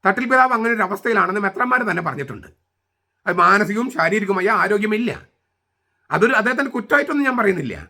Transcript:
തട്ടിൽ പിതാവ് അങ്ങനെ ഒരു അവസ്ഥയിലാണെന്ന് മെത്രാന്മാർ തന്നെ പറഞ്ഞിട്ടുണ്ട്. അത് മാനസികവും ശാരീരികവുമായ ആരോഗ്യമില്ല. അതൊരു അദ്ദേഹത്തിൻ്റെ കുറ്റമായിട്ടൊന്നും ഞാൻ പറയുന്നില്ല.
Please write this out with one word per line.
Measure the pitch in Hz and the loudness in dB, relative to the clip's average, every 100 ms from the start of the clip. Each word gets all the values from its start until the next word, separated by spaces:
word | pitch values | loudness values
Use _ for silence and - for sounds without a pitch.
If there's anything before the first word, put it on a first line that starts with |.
| 190 | 0
തട്ടിൽ | 196 | -2
പിതാവ് | 247 262 254 | 0 2 2
അങ്ങനെ | 233 226 | 2 0
ഒരു | 226 | 0
അവസ്ഥയിലാണെന്ന് | 185 202 240 220 180 202 | -2 -4 -2 0 0 0
മെത്രാന്മാർ | 196 196 254 254 | -4 -2 0 0
തന്നെ | 226 175 | 0 -2
പറഞ്ഞിട്ടുണ്ട്. | 160 131 139 101 - _ _ _ _ _ _ _ - | -4 -8 -10 -12 -18 _ _ _ _ _ _ _ -4
അത് | 175 | 2
മാനസികവും | 175 202 202 208 262 | 4 4 2 -2 -4
ശാരീരികവുമായ | 220 165 214 196 190 185 | -2 0 0 0 0 2
ആരോഗ്യമില്ല. | 214 185 208 214 214 233 - - _ _ _ _ _ _ _ _ | 2 2 0 0 0 -2 -6 -14 _ _ _ _ _ _ _ _
അതൊരു | 156 226 | 2 2
അദ്ദേഹത്തിൻ്റെ | 247 226 254 269 | 2 0 -2 -2
കുറ്റമായിട്ടൊന്നും | 240 202 294 285 294 | -4 0 0 0 0
ഞാൻ | 277 247 | 0 0
പറയുന്നില്ല. | 208 180 135 80 | 0 0 -4 -8